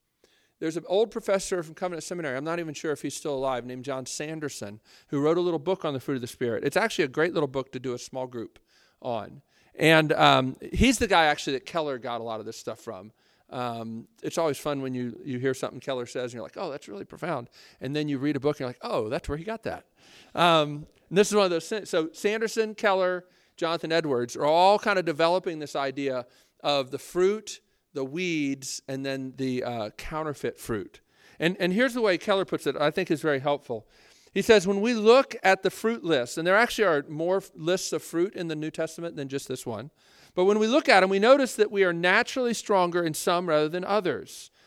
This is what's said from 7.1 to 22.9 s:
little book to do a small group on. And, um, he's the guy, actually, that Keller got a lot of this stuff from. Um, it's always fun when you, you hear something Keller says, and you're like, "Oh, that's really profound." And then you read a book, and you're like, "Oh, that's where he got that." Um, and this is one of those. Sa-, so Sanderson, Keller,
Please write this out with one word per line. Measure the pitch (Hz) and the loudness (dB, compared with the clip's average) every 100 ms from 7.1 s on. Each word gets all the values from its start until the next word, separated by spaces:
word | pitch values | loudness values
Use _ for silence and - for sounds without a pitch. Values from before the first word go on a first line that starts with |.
| 131 170 | 0 0
little | 165 143 | 0 -2
book | 135 127 | -2 -6
to | 131 | -8
do | 127 | -8
a | 123 | -8
small | - 131 131 | -8 -8 -8
group | 123 110 - _ _ _ _ | -8 -12 -14 _ _ _ _
on. | - 117 95 139 _ _ _ - | -6 -6 -6 -16 _ _ _ 0
And, | 156 160 151 | 4 6 4
um, | 156 147 135 131 - - | 4 6 6 4 -4 -10
he's | 175 233 233 | 2 2 2
the | 226 | 2
guy, | 185 156 | 4 4
actually, | 147 - | 2 -2
that | 131 - | -6 -4
Keller | 175 151 131 | -4 -4 -6
got | 123 117 | -6 -8
a | |
lot | 113 110 | -6 -8
of | 107 | -8
this | 113 | -10
stuff | - 110 | -12 -12
from. | - 98 104 _ _ _ _ | -12 -14 -16 _ _ _ _
Um, | 131 123 117 113 113 - _ | -8 -6 -6 -10 -12 -14 _
it's | 156 - | -8 -2
always | 165 135 | -2 -2
fun | 151 143 | -4 -4
when | 131 127 | -4 -4
you, | 123 110 | -6 -8
you | - 123 | -8 -2
hear | 135 | -2
something | 131 - 131 | -2 -4 -8
Keller | 131 127 120 | -8 -6 -6
says, | 139 123 | -8 -8
and | |
you're | 120 | -8
like, | - - | -12 -10
"Oh, | 190 | -8
that's | 143 - | -8 -12
really | 202 - | -14 -14
profound." | 147 160 147 120 - - _ | -10 -6 -6 -8 -18 -20 _
And | 131 147 | -6 -4
then | 151 | -2
you | 139 | -2
read | 143 143 | 0 0
a | |
book, | 135 147 | 0 -2
and | |
you're | 127 | -6
like, | 123 | -8
"Oh, | 240 190 107 | -4 -4 -2
that's | 147 - | -4 -6
where | 147 | -8
he | |
got | 170 226 | -6 -8
that." | - 87 - _ _ - - | -8 -8 -12 _ _ -20 -10
Um, | - 170 165 147 147 156 _ _ | 0 4 4 2 -4 -12 _ _
and | 170 | 2
this | 208 | 4
is | 208 | 4
one | 190 | 2
of | |
those. | 170 165 | 2 -2
Sa-, | 220 | -8
so | - 185 160 | -2 -2 -2
Sanderson, | - 208 220 220 226 220 | -2 -2 -2 -2 -2 -2
Keller, | 208 214 | 0 2